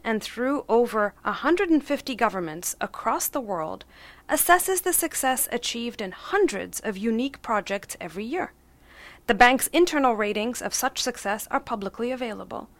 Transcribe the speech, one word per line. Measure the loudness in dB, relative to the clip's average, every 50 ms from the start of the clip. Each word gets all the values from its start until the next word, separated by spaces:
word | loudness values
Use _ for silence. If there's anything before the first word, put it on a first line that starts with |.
| 0
and | -2 -2 -2
through | -2 -6 -6 -2 0 0 0 0 0 4
over | 4 4 4 4 2 2 0 0 -2 -4 -6
a | -6
hundred | -4 -2 0 2 2 2 4 4
and | 2 2 2
fifty | 0 -2 -4 -4 -6 -2
governments | 0 0 0 0 -2 -4 -6 -8 -8 -8 -8 -6 -6
across | -6 -8 -8 -4 -2 -2 -2 -2 -2 -4
the | -4 -4
world, | -4 -4 -4 -4 -4 -4 -6 -10 -14 -18 -20 -20 -20 -20 -20 -18 -4 -2
assesses | 0 2 4 6 6 6 4 2 0 0 0
the | 0 0
success | 0 0 -2 -2 -2 0 0 0 0 0 -2 -2
achieved | -4 -4 -4 -4 -4 -6 -6 -6 -6
in | -8 -8
hundreds | -8 -10 -6 -2 2 4 4 4 2 -2 -6 -6 -8 -6
of | -6 -6 -4 -2
unique | 0 0 2 2 0 -2 -4 -8 -4
projects | -2 0 0 0 -2 -4 -4 -4 -8 -10 -10
every | -10 -10 -8 -8 -6
year. | -4 -4 -4 -4 -6 -8 _ _ _ _ _ _ -20 -20 -20 -20 -20 -20 -6 _ 0
The | 6
bank's | 8 8 8 8 6 2 2
internal | 4 4 6 6 6 4 4 4 4
ratings | 2 0 0 0 -2 -2 -2 -4 -4
of | -6 -4 -2
such | -2 -2 -2 -2 -2
success | -4 -4 -4 -4 -4 -4 -4 -4 -4 -4
are | -4 -4
publicly | -2 -4 -6 -4 -4 -6 -6 -4 -4 -4
available, | -4 -4 -6 -8 -8 -10 -10 -10 -10 -10 -10 -12 -16 _